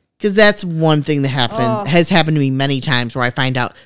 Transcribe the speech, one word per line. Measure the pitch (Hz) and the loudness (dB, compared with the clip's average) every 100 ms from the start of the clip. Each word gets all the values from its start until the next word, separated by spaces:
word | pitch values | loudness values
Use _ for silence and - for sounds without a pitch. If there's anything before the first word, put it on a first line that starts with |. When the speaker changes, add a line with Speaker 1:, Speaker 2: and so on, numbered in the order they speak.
| _ _ | _ _
Speaker 1:
'Cause | 214 | 0
that's | 196 208 208 180 | 4 4 2 -4
one | 160 160 151 | 0 2 2
thing | 143 143 | 0 -2
that | 135 | -2
happens, | 131 120 - | -2 -2 -2
Speaker 2:
Ugh. | 123 214 196 | -2 -2 0
Speaker 1:
has | 170 160 | 2 2
happened | 180 156 156 | 2 2 0
to | |
me | 135 | 0
many | 131 139 139 | 0 -2 -2
times | 143 123 117 131 | -2 -2 -2 -2
where | |
I | 120 | -2
find | 143 131 127 | -2 -2 -2
out | 120 - | -4 -8